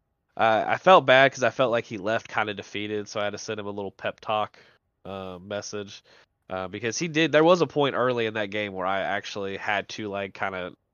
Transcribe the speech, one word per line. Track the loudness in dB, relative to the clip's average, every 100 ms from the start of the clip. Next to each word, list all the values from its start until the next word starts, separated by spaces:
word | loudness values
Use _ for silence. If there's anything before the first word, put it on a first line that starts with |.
| _ _ _ 0
Uh, | 4 4 2
I | 2
felt | 8 8 8
bad | 8 6
'cause | 4
I | 0
felt | 2 2
like | 0 -2
he | -6
left | -2 -2 -2
kinda | -4 -4
defeated, | -6 -8 -8 -6 -6 -6
so | -6
I | -4
had |
to | -6
send | -8 -8
him | -8
a |
little | -8 -8
pep | -8 -8 -8
talk, | -4 -4 -4 -10 -20 _ _ _ -12
uh, | -10 -10 -12
message, | -8 -8 -8 -10 -10 -16 _ -20 _ _ -8
uh, | -6 -6
because | -6 -6 -4
he | -2
did. | 0 2
There | 4
was | 6 4
a | 2
point | 0 0 2
early | 0 0 -2
in | -2
that | -4
game | -4 -4
where | -4 -2
I | -2
actually | -2 -4 -6 -8 -6 -4
had | -2 -2 -4
to, | -8 -6
like, | -6 -8
kinda, | -6 -6 -4 -8 -12 _